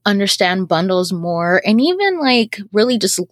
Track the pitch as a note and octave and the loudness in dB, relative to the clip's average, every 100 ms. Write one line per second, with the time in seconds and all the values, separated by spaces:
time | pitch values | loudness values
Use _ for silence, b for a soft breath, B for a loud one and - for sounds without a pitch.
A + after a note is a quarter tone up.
0 | G#3 G3+ G3 - F3+ F#3 F3+ D#3+ F#3 F#3 | -2 0 0 0 0 0 0 0 2 0
1 | F3+ F3+ E3+ E3+ E3+ F#3 - A3 D4+ F#4 | -2 -4 -4 -2 0 2 2 2 2 0
2 | G4+ F4+ C4+ B3 A#3 - G3 G#3 A#3+ A#3+ | 0 0 0 2 0 -6 -4 0 0 0
3 | F#3+ - F3+ | -2 -2 0